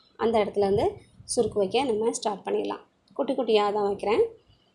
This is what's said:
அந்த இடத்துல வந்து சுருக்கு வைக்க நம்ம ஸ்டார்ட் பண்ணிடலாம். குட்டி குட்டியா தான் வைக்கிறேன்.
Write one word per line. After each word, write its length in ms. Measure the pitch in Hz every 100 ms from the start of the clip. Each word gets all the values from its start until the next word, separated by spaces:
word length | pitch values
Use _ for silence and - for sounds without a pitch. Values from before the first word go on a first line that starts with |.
| _ -
அந்த 200 | 233 220
இடத்துல 220 | 202 202
வந்து 260 | 202 202 349 - - _
சுருக்கு 340 | - - 220 220
வைக்க 260 | 190 233
நம்ம 280 | 269 214 226
ஸ்டார்ட் 320 | - 214 196
பண்ணிடலாம். 380 | 202 208 202 202 - _ _ -
குட்டி 160 | 277
குட்டியா 400 | 277 233 214 208
தான் 140 | 208 202
வைக்கிறேன். 360 | 202 196 262 453 - _ _ _